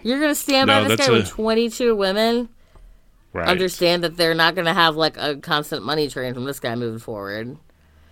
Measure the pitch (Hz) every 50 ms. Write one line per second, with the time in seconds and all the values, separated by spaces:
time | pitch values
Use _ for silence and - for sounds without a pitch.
0 | - 220 254 277 311 294 294 - - - 277 262 269 - - - - - - -
1 | 277 262 233 113 98 - - - 220 220 220 226 233 226 220 - 254 233 226 202
2 | 196 185 190 208 220 226 233 240 240 226 - _ _ _ _ - - - - -
3 | _ _ _ _ _ _ - 92 85 175 180 180 185 180 170 - 175 170 175 175
4 | 170 165 160 180 170 165 165 165 165 170 165 185 170 165 160 190 170 160 151 156
5 | 160 156 - - 123 147 143 139 - 170 160 147 147 - 160 135 95 127 151 156
6 | 151 131 - 143 127 127 123 123 123 139 139 - - 123 117 120 120 117 110 113
7 | 117 - 113 101 98 98 101 110 113 123 143 156 _ _ _ _ _ _ _ _
8 | _ _